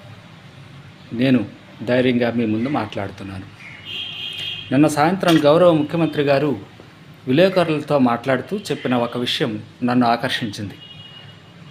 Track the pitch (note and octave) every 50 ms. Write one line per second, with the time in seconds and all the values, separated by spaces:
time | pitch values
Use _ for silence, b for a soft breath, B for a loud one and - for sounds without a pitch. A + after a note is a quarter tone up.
0 | - - - - - - - - - - - - - - - - - - - -
1 | - - A#2+ A2+ B2+ C3+ B2+ A#2+ G#2 G#2 - - - - - - A2+ A2 B2 C3
2 | B2 C3 A#2+ A#2+ A#2+ A#2 A2+ A#2+ A#2 G#2+ G#2+ A2 A#2 C#3 D3+ A#2+ A2 G#2 - G#2+
3 | G2 F#2+ F#2+ - G2 G2 F#2+ F#2+ G2 - - - - - - - - - - -
4 | - - - - - - - - - - - - - - C3 C#3 D3+ D3+ D3+ D3
5 | D3 E3 F#3+ F#3 - F3+ E3 D3+ C#3+ C#3+ D3+ E3+ F3+ F3 E3 D3+ C#3+ - - E3+
6 | E3 D#3 - D3+ C#3+ C#3 C#3 C#3 B2 A2 - G#2 - - - - - - - -
7 | - - - - - B2+ B2+ D#3 F#3 G3 F#3+ F#3 E3+ D#3+ D#3 D3 - - D3 C#3+
8 | B2+ A#2+ A#2 A#2 - C3+ C3 A#2+ - - F#3+ G#3 - - C#3+ - - C3 B2+ A#2+
9 | A#2 A#2 - B2 B2 A#2+ - - D#3+ - G#2+ G#2 - - - - B2 B2 B2 B2
10 | B2 A#2 A#2 A#2 - B2+ - - B2 A2 G2+ - G#2 F#2+ - - - - - -
11 | - - - - - - - - - - - - - -